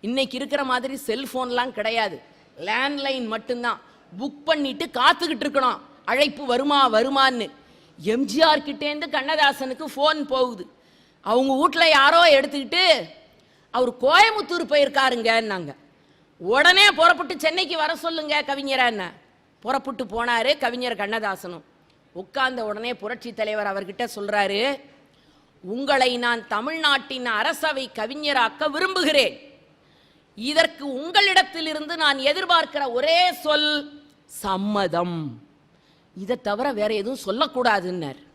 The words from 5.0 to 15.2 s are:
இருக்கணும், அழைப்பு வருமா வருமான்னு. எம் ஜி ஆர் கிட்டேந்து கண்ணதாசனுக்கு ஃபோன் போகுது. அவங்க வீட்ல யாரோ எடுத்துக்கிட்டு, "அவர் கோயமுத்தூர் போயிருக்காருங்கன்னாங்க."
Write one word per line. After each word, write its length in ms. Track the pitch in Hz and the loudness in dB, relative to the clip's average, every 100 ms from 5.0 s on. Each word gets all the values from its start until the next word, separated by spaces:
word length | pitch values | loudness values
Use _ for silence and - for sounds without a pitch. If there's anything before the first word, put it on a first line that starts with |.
| 269 349 330 277 294 | 4 4 0 -4 -2
இருக்கணும், 320 | 277 254 196 - - | 0 0 -2 -10 -16
அழைப்பு 400 | - 240 294 294 | -4 2 0 0
வருமா 480 | 277 240 277 285 262 | -2 0 2 4 4
வருமான்னு. 580 | 214 254 277 269 247 190 - _ - _ - | 4 2 4 2 2 -8 -10 _ -20 _ -10
எம் 260 | 160 226 | -4 -2
ஜி 180 | 269 233 | -2 4
ஆர் 200 | 330 302 | 4 4
கிட்டேந்து 440 | 294 285 294 294 311 | 0 -6 -6 -6 -4
கண்ணதாசனுக்கு 800 | 294 269 311 285 277 262 254 302 254 | -4 -2 2 2 2 -6 -8 -10 0
ஃபோன் 260 | 294 311 | 2 2
போகுது. 480 | 285 262 254 220 175 _ _ _ _ _ | -2 0 0 -2 -16 _ _ _ _ _
அவங்க 400 | - 233 269 269 | -2 0 2 2
வீட்ல 280 | 269 330 330 | 0 4 4
யாரோ 520 | 294 277 330 339 285 | 6 8 8 8 6
எடுத்துக்கிட்டு, 680 | 294 285 254 339 370 285 165 - - _ _ _ _ | 4 -4 -4 2 4 4 2 -14 -20 _ _ _ _
"அவர் 260 | 226 254 240 | -2 -2 0
கோயமுத்தூர் 520 | 254 339 440 427 302 | 4 6 6 2 -4
போயிருக்காருங்கன்னாங்க." 1300 | 349 269 294 277 - 262 240 | -4 0 2 2 2 0 0